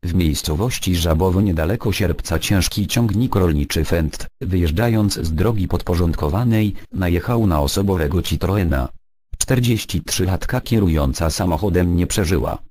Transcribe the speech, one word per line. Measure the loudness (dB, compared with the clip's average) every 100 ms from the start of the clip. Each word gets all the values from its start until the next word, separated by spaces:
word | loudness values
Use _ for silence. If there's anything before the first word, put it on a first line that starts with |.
W | -2
miejscowości | 0 2 0 -2 -2 -2 -2 -2 0
Żabowo | 2 2 2 2
niedaleko | 2 2 0 -2 -2
Sierpca | -2 -2 -2 -2 -4
ciężki | 0 0 0 -2 -2
ciągnik | 0 0 0 0 2
rolniczy | 2 2 0 -2 0
Fendt, | 0 -2 -4 -12 _
wyjeżdżając | -4 0 0 0 0 2 0
z | 0 -2
drogi | 0 0 0 0
podporządkowanej, | -2 0 0 2 0 0 0 2 2 2 -2 -8
najechał | -4 0 0 0 0 2
na | 2
osobowego | 0 0 0 0 0 0
Citroena. | -2 -2 0 0 0 0 -4 -8 _ _ _ -6
Czterdzieści | 0 2 2 0 -2 -6
trzy | -4 -2 -2
latka | -2 -2 -4
kierująca | 0 2 4 2 0 0 -2
samochodem | 0 -2 0 2 2 2 2
nie | 0
przeżyła. | 0 0 0 0 -6 -12